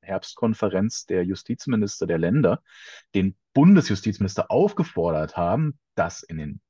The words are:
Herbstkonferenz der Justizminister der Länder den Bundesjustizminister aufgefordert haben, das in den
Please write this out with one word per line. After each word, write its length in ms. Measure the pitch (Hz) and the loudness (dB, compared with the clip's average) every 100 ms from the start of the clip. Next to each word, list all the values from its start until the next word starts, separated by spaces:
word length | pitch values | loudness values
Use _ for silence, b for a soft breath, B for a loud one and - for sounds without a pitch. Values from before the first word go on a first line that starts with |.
Herbstkonferenz 1040 | - 95 - - 117 110 107 92 104 - - | -6 -8 -8 -4 -2 0 -2 0 -2 -4 -4
der 180 | 92 | -2
Justizminister 800 | 90 95 - 123 - 117 101 - 90 | -2 -4 -6 -10 -4 -2 -2 -4 -4
der 120 | 85 | -2
Länder 440 | 85 131 107 156 B B B B B | 0 2 2 0 B B B B B
den 220 | 98 95 - _ | -2 -2 -4 _
Bundesjustizminister 960 | - 160 196 135 98 - 101 98 - - | 4 8 8 4 -2 -2 -2 -2 -2 0
aufgefordert 840 | 120 196 - 160 - 85 78 76 - | 2 2 0 -4 -2 -2 0 -4 -2
haben, 420 | 87 113 156 139 _ | -2 0 -2 -6 _
das 280 | - 85 - | -4 -4 -4
in 160 | - 80 | -12 -10
den 220 | 73 69 | -8 -12